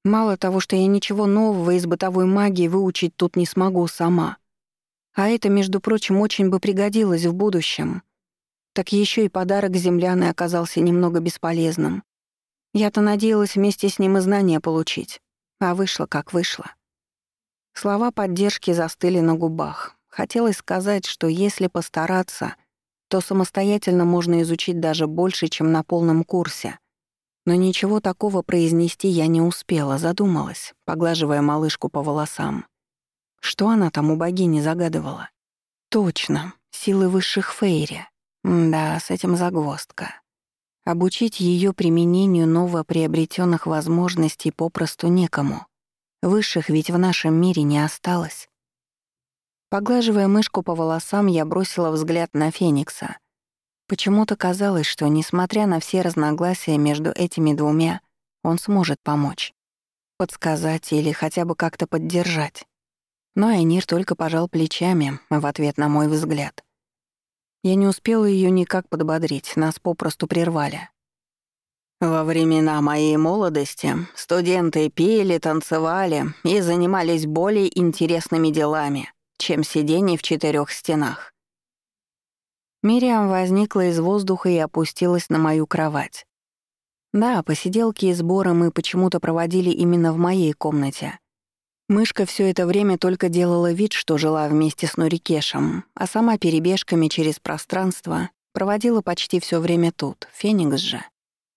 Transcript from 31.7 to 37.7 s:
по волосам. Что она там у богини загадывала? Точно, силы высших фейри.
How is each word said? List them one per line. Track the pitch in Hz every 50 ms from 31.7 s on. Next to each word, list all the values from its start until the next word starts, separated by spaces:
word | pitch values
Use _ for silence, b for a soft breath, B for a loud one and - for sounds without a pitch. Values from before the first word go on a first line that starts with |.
| - - - 143
по | - 147
волосам. | 139 151 143 151 151 - - - 151 147 - 123 - _ _ _ _ _ _ _ _ _ _ _ _ _ _ _
Что | - - - - 196 220
она | 226 214 190 160
там | - 143 147 156
у | 156
богини | 160 165 175 180 185 185 170 156 151
загадывала? | 147 156 160 175 175 165 160 156 151 135 - - - - _ _ _ _ _ _ _ _ _ _ _ -
Точно, | - 220 202 175 - - - - 147 147 156 180 - _ _ _
силы | - - - 202 196 190 190 180
высших | 185 190 180 - - 202 180 - -
фейри. | - 214 196